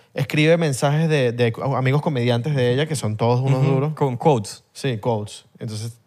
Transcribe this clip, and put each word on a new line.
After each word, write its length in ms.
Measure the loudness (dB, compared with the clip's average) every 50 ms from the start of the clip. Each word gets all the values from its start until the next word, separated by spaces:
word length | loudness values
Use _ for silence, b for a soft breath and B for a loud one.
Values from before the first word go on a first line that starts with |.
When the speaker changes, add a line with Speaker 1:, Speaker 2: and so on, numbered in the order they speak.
| b b b
Speaker 1:
escribe 440 | -6 -6 -2 0 2 4 4 4 4
mensajes 520 | 2 0 0 0 0 0 2 2 2 2
de, 220 | 2 2 2 0
de 200 | 0 0 0 0
co-, 240 | 0 -2 -4 -2 -2
amigos 280 | 0 0 2 0 0 0
comediantes 500 | 0 -2 0 0 2 2 0 0 0 0
de 180 | 0 2 2 2
ella, 120 | 0 0
que 100 | -2 -4
son 220 | -4 -4 -4 -2 0
todos 220 | 2 2 2 2
unos 220 | 2 2 2 2 2
Speaker 2:
Ujú. 80 | 2
Speaker 1:
duros. 220 | 2 2 0 -2 -2
Speaker 2:
Con 220 | -2 -2 -2 -2 2
quotes. 480 | 2 2 4 4 0 -4 -10 -16 -20 _
Speaker 1:
Sí, 280 | _ -6 -4 -4 -4 -2
quotes. 460 | -2 -2 -2 -2 -4 -8 -12 -18 -20 _ _ -14
Entonces 400 | -12 -10 -8 -8 -10 -10 -12 -16 _